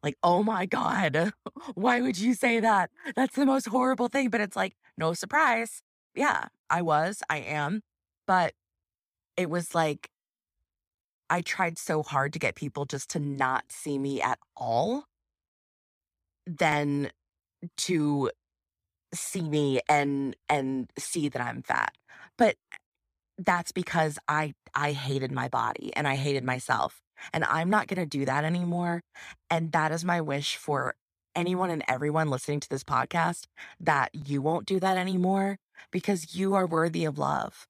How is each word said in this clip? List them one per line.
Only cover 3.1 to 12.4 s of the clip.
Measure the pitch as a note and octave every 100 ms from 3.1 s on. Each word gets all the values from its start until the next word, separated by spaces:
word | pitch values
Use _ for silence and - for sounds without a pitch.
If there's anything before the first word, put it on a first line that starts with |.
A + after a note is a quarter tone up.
| A3+
That's | C4 -
the | C#4
most | C4+ B3
horrible | A#3 B3+ C4 B3
thing." | C#4 B3+
But | A3+
it's | G#3 G3+
like, | F#3+ - _ -
no | D#3+
surprise. | E3+ F#3 C#4+ D4+ A3+ A3+ - _ _ _
Yeah, | - C#4+ - - _ _
I | E3+
was, | E3+ D3+ E3 G#3 -
I | D#3
am. | G#2 D3+ D3 G#3+ - _ _ _ -
But | F#3 E3+ - _ _ _ _ _ _ _ -
it | F3+
was | F3 E3
like, | E3+ D#3+ D3 - _ _ _ _ _ _ _ _ _ _ _ _
I | F3
tried | F3 - F3+ E3
so | - D#3
hard | D3+ D3 C#3
to |
get | D#3+